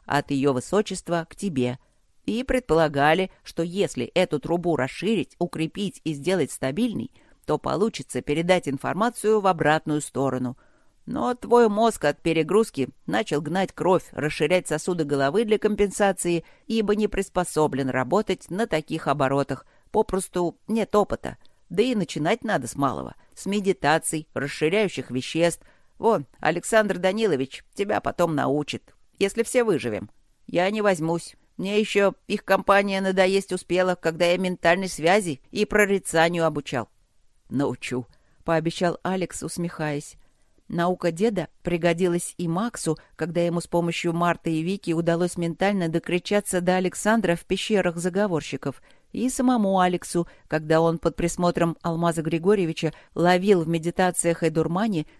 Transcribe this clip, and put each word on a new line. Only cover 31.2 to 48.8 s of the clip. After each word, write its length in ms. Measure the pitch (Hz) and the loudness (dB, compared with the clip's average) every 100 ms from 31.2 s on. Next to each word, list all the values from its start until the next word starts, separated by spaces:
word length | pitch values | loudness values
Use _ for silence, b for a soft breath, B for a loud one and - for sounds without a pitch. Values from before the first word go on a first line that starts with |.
| - - _ - | -6 -20 _ -8
Мне 220 | 185 208 | -2 0
еще 340 | 214 202 196 - - | 2 4 2 0 -6
их 160 | 202 | -6
компания 580 | - 190 190 196 202 190 | 2 0 4 4 4 0
надоесть 520 | 190 190 185 196 190 | 0 4 4 2 0
успела, 420 | 185 - 175 185 180 | -8 -2 0 2 0
когда 300 | 165 160 175 | -2 0 2
я 120 | 180 | 2
ментальной 520 | 185 180 170 175 190 | 0 0 2 2 0
связи 520 | - 156 202 180 139 _ | -2 2 4 2 -8 _
и 140 | - 208 | -2 0
прорицанию 800 | 208 202 196 - 165 165 175 160 | 2 4 2 0 2 2 4 0
обучал. 440 | 147 - 131 107 _ _ _ _ _ _ | -2 -6 -6 -8 _ _ _ _ _ _
«Научу», 580 | 127 139 123 - 123 123 _ _ _ | -4 -2 -4 -6 -8 -8 _ _ _
пообещал 540 | - 165 165 - 180 - | -2 0 0 -2 -2 -2
Алекс, 400 | 170 190 170 - | -4 -4 -4 -6
усмехаясь. 760 | 165 - 170 - 156 147 - - _ _ _ _ _ | -10 -6 -6 -4 -6 -6 -10 -20 _ _ _ _ _
Наука 400 | 170 175 180 180 | -2 -2 0 -2
деда 380 | 165 220 196 156 _ | 0 -2 0 -6 _
пригодилась 720 | - 170 170 170 185 170 - - | -4 0 2 2 2 0 -4 -6
и 100 | 175 | -2
Максу, 500 | 170 233 - - 156 b - | -2 -4 -4 -4 -4 b -8
когда 240 | 160 175 | -4 0
ему 180 | 170 170 | 0 -2
с 80 | - | 0
помощью 460 | 175 170 165 175 | 0 0 -2 -2
Марты 400 | 165 175 165 - | 0 0 0 -2
и 80 | 160 | -2
Вики 320 | 165 196 - | -2 -4 -2
удалось 420 | 165 165 170 175 - | 0 2 2 0 -2
ментально 540 | 170 160 196 202 170 | -4 0 0 2 0
докричаться 720 | 160 - 175 - 208 - 180 | -2 -2 -2 0 0 0 0
до 160 | 175 185 | 2 2
Александра 580 | 185 - 208 226 180 170 | 0 -2 2 2 2 0
в 80 | |
пещерах 540 | - 196 - 214 180 170 | -2 -4 0 2 2 0
заговорщиков, 840 | 180 180 208 165 - 139 139 - | -2 0 0 0 -4 -6 -8 -8